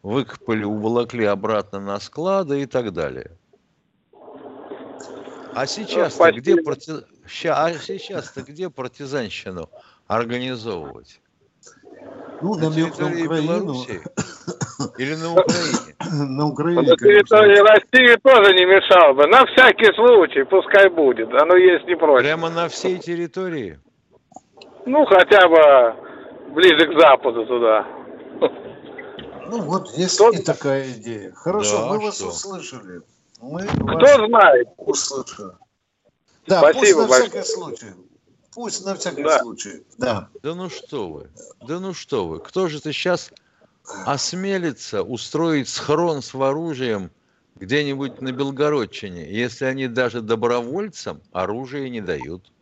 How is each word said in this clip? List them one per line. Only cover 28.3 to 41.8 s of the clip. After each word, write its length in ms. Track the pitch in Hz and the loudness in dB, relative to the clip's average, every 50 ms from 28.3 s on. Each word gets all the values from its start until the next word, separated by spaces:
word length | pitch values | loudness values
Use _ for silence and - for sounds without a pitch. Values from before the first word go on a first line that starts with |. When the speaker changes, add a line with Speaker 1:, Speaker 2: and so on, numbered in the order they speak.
| - - - - - - - - - - - - - - - - - - - - - - - | -4 -4 -4 -4 -4 -8 -20 -20 -20 -20 -20 -20 -20 -20 -20 -20 -20 -20 -20 -20 -20 -20 -14
Speaker 3:
Ну, 140 | - 220 233 | -10 -10 -8
вот 280 | 180 147 175 185 - - - | -6 -6 -6 -6 -8 -8 -8
есть 220 | 156 185 180 - | -6 -6 -4 2
Speaker 2:
Тот- 180 | - 208 233 214 | 4 4 4 4
Speaker 3:
и 80 | 170 - | 2 -4
такая 480 | 160 143 - - 143 135 135 135 131 123 | -6 -6 -4 -4 -4 -4 -4 -6 -10 -14
идея. 380 | 107 104 117 113 104 98 92 _ | -14 -14 -14 -14 -12 -14 -18 _
Хорошо, 420 | - - 165 190 208 202 - 208 | -10 -8 -6 -6 -4 -4 -2 -2
Speaker 1:
Да, 80 | 214 110 123 | -2 -4 -4
Speaker 3:
мы 60 | 202 | -6
Speaker 1:
а 40 | 214 | -6
Speaker 3:
вас 160 | 214 208 196 | -6 -8 -10
Speaker 1:
что? 100 | - 196 - | -10 -10 -10
Speaker 3:
услышали. 720 | 170 - - 196 190 175 156 - 131 123 104 92 90 85 _ _ _ _ _ _ _ _ | -10 -12 -12 -12 -14 -16 -16 -18 -18 -20 -20 -18 -20 -20 _ _ _ _ _ _ _ _
Мы 240 | 117 131 151 175 196 | -18 -14 -12 -12 -8
Speaker 2:
Кто 180 | 208 - - 113 - 156 | -8 -6 -6 -4 -4 0
Speaker 3:
вас 300 | 160 160 285 285 247 214 220 | 4 4 6 6 4 2 0
Speaker 2:
знает? 380 | 233 220 196 165 135 123 120 - _ | 2 4 6 6 6 4 0 -4 _
Speaker 3:
услышали. 720 | _ - - - - - - 139 135 123 - - - 101 92 90 _ _ _ _ _ _ _ _ _ _ _ _ _ _ _ _ _ _ | _ -8 -6 -6 -6 -6 -8 -10 -12 -12 -14 -18 -18 -20 -20 _ _ _ _ _ _ _ _ _ _ _ _ _ _ _ _ _ _ _
Да, 120 | - 190 175 | -2 2 4
Speaker 2:
Спасибо 220 | 147 151 - 262 | 4 4 4 4
Speaker 3:
пусть 140 | 240 208 180 | 2 4 4
на 100 | 151 131 | 4 2
Speaker 2:
большое. 220 | 123 127 127 123 - | 4 4 2 2 0
Speaker 3:
всякий 180 | - - - | -4 -10 -8
случай. 400 | - - 180 170 147 117 - 123 101 90 90 _ _ _ _ _ _ _ _ _ _ _ | -8 -10 -10 -10 -14 -16 -16 -18 -20 -20 _ _ _ _ _ _ _ _ _ _ _ _
Пусть 320 | 233 240 208 - - 185 | -14 -12 -12 -12 -10 -10
на 100 | 196 190 | -10 -10
всякий 280 | - - 185 143 139 143 | -8 -10 -10 -8 -6 -2
Speaker 2:
Да. 160 | 156 156 123 | 0 0 0
Speaker 3:
случай. 440 | 120 117 101 - - 101 90 78 _ _ _ | -2 -6 -14 -16 -16 -18 -18 -20 _ _ _
Да. 320 | - 127 127 110 98 - _ _ - - | -8 -6 -6 -6 -6 -8 _ _ -14 -12
Speaker 1:
Да 100 | 147 170 | -12 -10
ну 140 | 180 185 175 | -10 -12 -14
что 400 | - - - _ 151 135 101 85 | -14 -18 -18 _ -10 -10 -10 -10
вы, 200 | 78 71 - _ _ - - - _ _ 113 | -12 -16 -20 _ _ -20 -20 -20 _ _ -14
да 140 | 120 160 | -12 -12
ну 140 | 180 | -10